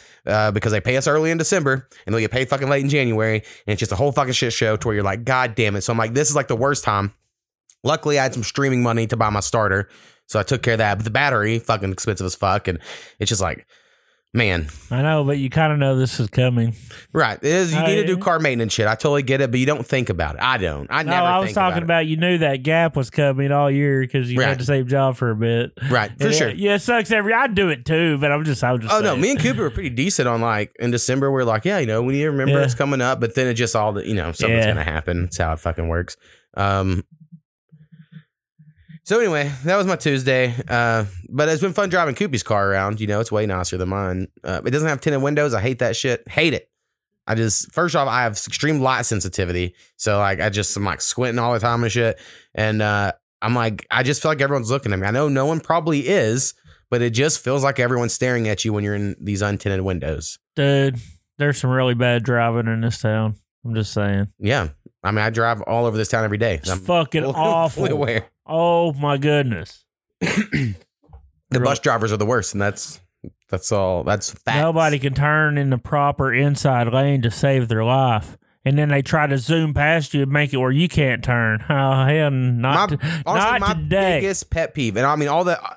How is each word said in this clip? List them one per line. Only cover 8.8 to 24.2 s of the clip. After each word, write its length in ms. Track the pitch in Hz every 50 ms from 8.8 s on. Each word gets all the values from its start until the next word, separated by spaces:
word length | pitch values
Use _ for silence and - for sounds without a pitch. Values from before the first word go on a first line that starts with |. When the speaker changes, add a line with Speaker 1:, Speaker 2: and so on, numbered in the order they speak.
Speaker 1:
money 240 | 123 117 113 117 113
to 100 | 110 123
buy 140 | 113 113 107
my 120 | 104 104
starter, 460 | - - - 117 107 101 95 101 98 - - - - - _ _ _
so 140 | - - 107
I 40 | 98
took 200 | - 135 120 -
care 100 | 120 113
of 60 | 110
that. 160 | 110 104 101
But 80 | 98 110
the 60 | 110
battery, 480 | 107 127 147 143 131 107 104 110 117 113
fucking 320 | - - 113 101 98 95
expensive 340 | 95 - - 113 98 - 95
as 80 | 92 -
fuck, 340 | - 101 95 95 104 -
and 120 | 95 87 82 - - - - - - - -
it's 100 | 104 -
just 120 | 113 92
like, 260 | 95 82 67 - - _ _ _ _ _ _ _ _ _ _ _ _ _ -
man. 340 | 117 117 101 90 85 76 73 - - - -
Speaker 2:
I 100 | 123 127
know, 220 | 143 156 156 151 143
but 140 | 139 147
you 120 | 139 135 127
kinda 280 | - 160 160 151 151
know 180 | 147 139 135 135
this 220 | 131 131 120 - -
is 80 | 117 101
coming. 460 | - 131 127 127 123 117 113 117 110 - - - - - - - -
Speaker 1:
Right. 240 | 160 143 113 101 -
It 40 | -
is, 260 | 147 165 185 185 170 156
you 60 | 156
Speaker 2:
Oh, 60 | 160
Speaker 1:
need 100 | 170 202
to 80 | 208 202
do 80 | 175 185
Speaker 2:
yeah. 40 | 180
Speaker 1:
car 180 | 196 185 170 160
maintenance 340 | 156 143 127 117 113 107 -
shit. 120 | - 107
I 100 | 107 113
totally 280 | - - 151 143 143 135
get 160 | 120 135 135
it, 100 | 139 120
but 120 | 120 127
you 40 | 131
don't 200 | 139 151 - -
think 220 | - - 135 117 -
about 260 | 95 85 82 78 -
it. 60 | -
I 160 | - 127 131
don't. 300 | 110 92 82 73 71 71 -
I 140 | 123 151 160
Speaker 2:
No, 80 | 156
Speaker 1:
never 140 | 175 180 175
Speaker 2:
I 100 | 175 180 185
was 60 | 196
Speaker 1:
think 80 | 202 208
about 140 | 208 190 180
Speaker 2:
talking 140 | 180 175 170
Speaker 1:
it. 20 |
Speaker 2:
about 200 | 165 170 165 160
you 100 | 160 156
knew 220 | 160 170 180 180 165
that 180 | 160 143 139 131 127
gap 340 | 156 160 165 170 160 -
was 120 | 143 127 -
coming 440 | - - 147 139 131 131 139 139 143
all 180 | 143 147 143
year 340 | 139 139 143 143 135 135 131
'cause 220 | 123 - 135